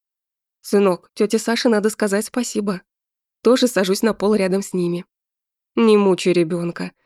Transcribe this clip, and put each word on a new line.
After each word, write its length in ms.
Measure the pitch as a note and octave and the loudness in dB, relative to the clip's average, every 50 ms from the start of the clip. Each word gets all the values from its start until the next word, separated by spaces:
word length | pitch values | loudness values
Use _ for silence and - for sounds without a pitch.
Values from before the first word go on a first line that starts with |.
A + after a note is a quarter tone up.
| _ _ _ _ _ _ _ _ _ _ _ _ | _ _ _ _ _ _ _ _ _ _ _ _
«Сынок, 480 | - - - G3+ G3+ F#3+ F3 F3+ _ _ - | -8 -2 0 2 2 2 0 -2 _ _ -6
тете 240 | - G#3+ G3+ A3+ A3 | -4 -4 -2 -2 -2
Саше 300 | - A#3 A#3 A#3 - B3 | -2 -2 -4 0 0 0
надо 220 | A3 G#3 G3 G#3+ | 2 2 0 -2
сказать 360 | - - G#3+ G3+ G3 G#3 G#3+ | -2 -2 -4 -2 -2 -2 -4
спасибо». 560 | - - B3+ A#3+ - - G#3+ G3+ G#3 F#3 F#3 _ _ _ _ _ _ _ _ _ _ _ _ | -4 -6 -6 -6 -6 -6 -6 -6 -6 -6 -8 _ _ _ _ _ _ _ _ _ _ _ _
Тоже 260 | - A3 B3+ B3+ B3+ A#3 | 2 2 4 4 2 0
сажусь 340 | - F#3 G3+ F3+ G3 - | 0 0 0 0 0 0
на 100 | A3+ A3 | 0 -2
пол 220 | G3 - F#3+ G#3 G#3+ | -2 0 0 0 0
рядом 280 | G3+ F#3+ F#3 F#3+ G3 | 0 0 0 -2 -2
с 120 | G3 - - | -4 -4 -4
ними. 320 | F3+ F3 F3 F3 F3 - _ _ _ _ _ _ _ _ _ _ _ _ _ - | -4 -2 -2 -4 -6 -8 _ _ _ _ _ _ _ _ _ _ _ _ _ -2
«Не 220 | A#3 A3+ A3 G#3+ | 2 4 4 6
мучай 360 | G#3 G3+ G3 F3+ - - F#3 | 6 4 2 2 0 0 0
ребенка», 600 | E3+ F3 E3+ D#3+ F3+ E3+ E3+ E3+ E3+ - F3+ F3+ - _ _ | 2 2 0 0 -2 -6 -6 -6 -8 -8 -12 -12 -14 _ _